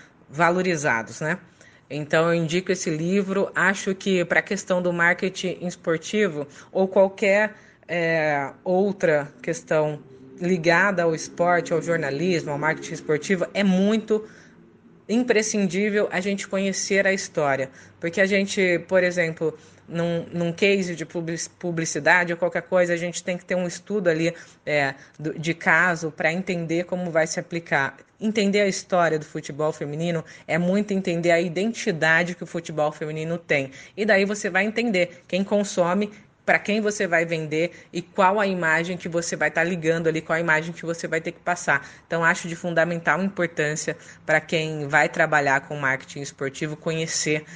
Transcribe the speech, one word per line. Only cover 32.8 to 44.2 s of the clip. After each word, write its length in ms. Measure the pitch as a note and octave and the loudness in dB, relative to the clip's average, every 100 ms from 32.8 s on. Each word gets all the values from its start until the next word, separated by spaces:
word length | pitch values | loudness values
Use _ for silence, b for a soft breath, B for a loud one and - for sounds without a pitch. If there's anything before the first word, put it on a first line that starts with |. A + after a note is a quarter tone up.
| D3+ | -2
feminino 460 | D3+ D#3 D#3 D#3+ E3+ | -2 -8 -6 -6 -6
tem. 340 | - D3 C3+ B B - | 0 0 0 B B -4
E 100 | G#3+ | 4
daí 200 | G3 G3 | 4 4
você 240 | G#3 G#3 | 0 -2
vai 160 | F3+ G#3 | 0 0
entender 580 | A3 A#3+ F#3 F3 - - | 0 0 2 0 -4 -6
quem 160 | F3+ | -4
consome, 640 | G3 G#3 G3+ - E3+ F#3 G#3 B B _ - | 0 0 0 0 2 2 -2 B B _ 0
pra 140 | E3 | 0
quem 220 | - G#3 | 2 0
você 260 | G#3 G3+ G3 | 0 -2 0
vai 180 | E3+ E3 | 2 0
vender 460 | E3 D#3 D#3 E3+ B B | -2 -2 -2 -2 B B
e 80 | E3+ | -10
qual 360 | F3 - F#3 G#3 | -6 2 4 4
a 80 | G3 | 0
imagem 520 | F#3 E3 D#3+ E3+ F3+ | 0 2 2 0 -6
que 100 | F#3+ | -4
você 260 | E3 E3+ | -4 -4
vai 160 | E3+ D3+ | -2 0
tá 140 | E3 | 0
ligando 440 | E3 F#3 D#3+ E3 D#3+ | 0 0 0 2 2
ali, 140 | D#3+ | 0
qual 140 | D#3+ E3 | -2 -2
a 60 | |
imagem 320 | E3+ D#3 E3 | 2 2 0
que 120 | E3+ D#3+ | -8 -6
você 220 | E3 E3 | -6 -4
vai 140 | D#3+ | -4
ter 100 | E3 | -4
que 80 | E3+ | -8
passar. 480 | - F3 - C#3+ B B - | -4 -2 0 0 B B -6
Então, 160 | E3 | 0
acho 280 | E3 F#3 F3 | 2 0 -2
de 60 | E3 | -8
fundamental 680 | F3+ E3 E3 E3+ E3 E3+ | -2 0 0 0 0 0
importância 720 | G3 G3 E3+ - D3+ D3+ - D3+ B B | 0 -2 -4 0 -2 -2 -6 -8 B B